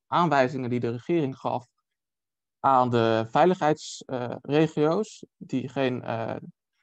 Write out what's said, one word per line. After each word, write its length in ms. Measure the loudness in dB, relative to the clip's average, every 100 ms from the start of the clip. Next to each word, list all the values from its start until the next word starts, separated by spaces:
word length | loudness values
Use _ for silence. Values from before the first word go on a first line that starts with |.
| -4
aanwijzingen 640 | 0 2 2 2 0 -4
die 100 | -4
de 100 | -4
regering 460 | -6 -2 -2 -2 -4
gaf 280 | -6 -6 -10 _ _ _ _ _ _ _ _ _
aan 300 | 2 4 4
de 360 | 4 4 2 0
veiligheidsregio's, 1900 | 2 4 4 0 -2 -4 -16 -10 -8 -6 -10 -2 2 2 2 0 0 -4 -10
eh, 60 | -20 -20
die 320 | -8 -6 -6
geen, 340 | -4 -2 -2
eh, 340 | -6 -6 -6 -8 -12 -20 _ _